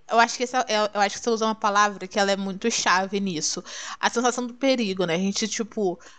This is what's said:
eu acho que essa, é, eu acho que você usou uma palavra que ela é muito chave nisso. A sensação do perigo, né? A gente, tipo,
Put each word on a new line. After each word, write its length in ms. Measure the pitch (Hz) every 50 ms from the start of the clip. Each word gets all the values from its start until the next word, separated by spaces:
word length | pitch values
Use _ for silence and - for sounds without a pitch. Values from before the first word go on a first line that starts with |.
| - -
eu 80 | - 226
acho 180 | 233 233 -
que 60 | - 254
essa, 220 | 247 - 254 - -
é, 80 | 214 214 214 208 -
eu 80 | 208
acho 160 | 202 202 -
que 60 | - -
você 60 | 240
usou 180 | 226 214 220 220
uma 60 | 220
palavra 520 | 214 - 208 202 202 208 208 202 185 185
que 100 | 185 -
ela 140 | 214 202 196
é 60 | 196
muito 320 | 190 196 196 190 190 - 233
chave 480 | - - - 220 180 185 190 196 208 196
nisso. 420 | 196 196 175 151 156 - - - - - - - - - - -
A 100 | - 208
sensação 380 | - 233 247 247 233 - 247
do 60 | 240 240
perigo, 520 | 247 277 269 262 240 233 196 190 185 185
né? 100 | 170 160
A 40 | 175
gente, 280 | 190 196 202 - 226 202
tipo, 500 | - - 226 208 - 220 208 185 170 - - - -